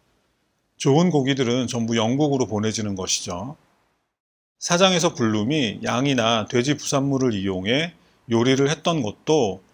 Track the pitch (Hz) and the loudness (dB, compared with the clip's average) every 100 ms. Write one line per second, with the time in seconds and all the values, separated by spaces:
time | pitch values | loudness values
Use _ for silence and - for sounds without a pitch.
0 | _ _ _ _ _ _ _ _ 147 139 | _ _ _ _ _ _ _ _ 2 4
1 | 180 151 131 135 120 123 117 120 113 113 | 4 2 0 0 0 0 -2 -4 -2 0
2 | 110 135 151 135 117 104 110 107 104 95 | 0 0 0 0 -2 -2 -2 -4 -6 -6
3 | 92 - - 87 85 78 _ _ _ _ | -4 -6 -6 -8 -10 -14 _ _ _ _
4 | _ _ _ _ _ _ - 175 190 180 | _ _ _ _ _ _ -2 2 4 4
5 | 165 - 113 107 107 156 117 98 113 117 | 0 0 0 0 0 -2 -2 -4 -4 -2
6 | 139 131 113 117 104 127 127 143 - 143 | 0 2 2 0 0 0 0 -2 -2 -2
7 | 139 135 131 104 95 92 95 131 170 - | 0 0 0 0 -2 -4 -2 -2 -4 -10
8 | _ _ - 113 123 131 139 151 - 165 | _ _ -2 2 4 4 2 0 0 0
9 | 107 - - 156 113 90 - | -2 -6 0 2 2 -2 -14